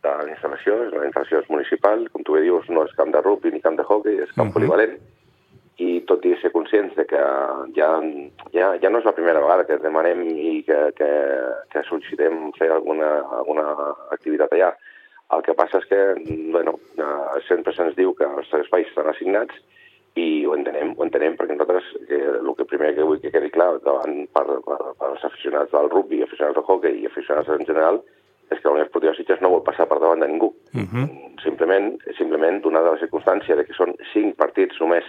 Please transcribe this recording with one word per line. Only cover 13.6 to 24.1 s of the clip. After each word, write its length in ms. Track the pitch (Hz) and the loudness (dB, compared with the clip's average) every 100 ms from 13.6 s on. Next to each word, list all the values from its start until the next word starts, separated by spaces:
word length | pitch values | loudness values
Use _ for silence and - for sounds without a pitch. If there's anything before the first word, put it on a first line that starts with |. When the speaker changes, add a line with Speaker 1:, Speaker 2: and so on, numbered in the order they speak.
| 76 76 73 73 - | -2 -2 -6 -8 -8
Speaker 1:
activitat 400 | 73 80 76 76 | -8 -4 0 2
allà. 160 | 80 92 - - - - _ _ | 4 2 0 -16 -20 -20 _ _
El 80 | 80 | -2
que 140 | 78 82 | 0 0
passa 220 | - 95 | 2 0
és 60 | - | 2
que, 120 | 98 98 95 80 78 80 | 2 2 0 -4 -6 -2
bueno, 220 | 85 80 76 - | 0 0 -4 -10
eh, 460 | - 76 73 73 69 - | -6 -4 -4 -4 -6 -2
sempre 260 | 87 80 | -2 0
se'ns 220 | 85 85 85 | -2 -2 2
diu 160 | 92 | 0
que 140 | - 73 | 2 -2
els 240 | 71 71 | -2 -2
espais 320 | 76 76 92 80 | -2 0 0 0
estan 180 | - 76 | -2 -2
assignats 480 | 78 90 101 120 - _ _ - _ _ | -2 0 0 -2 -10 _ _ -20 _ _
i 320 | - 85 78 73 | -4 -2 0 0
ho 80 | |
entenem, 400 | 76 73 76 76 | -2 -2 -4 -6
ho 140 | 80 85 | -4 -2
entenem, 260 | 71 78 - | 0 -2 2
perquè 180 | - 73 | 2 2
nosaltres, 320 | 78 90 - - - | 2 0 0 -14 -4
eh, 160 | 71 71 62 | -2 0 0
el 160 | 67 | -2
que 140 | 65 - | -4 -4
primer 240 | 73 76 | 0 0
que 80 | 76 78 | 2 2
vull 80 | 76 | 0
que 120 | 76 | 0
quedi 160 | 80 76 | 0 0
clar 220 | 85 87 73 | 2 2 2
davant 460 | 71 69 71 | 0 0 -2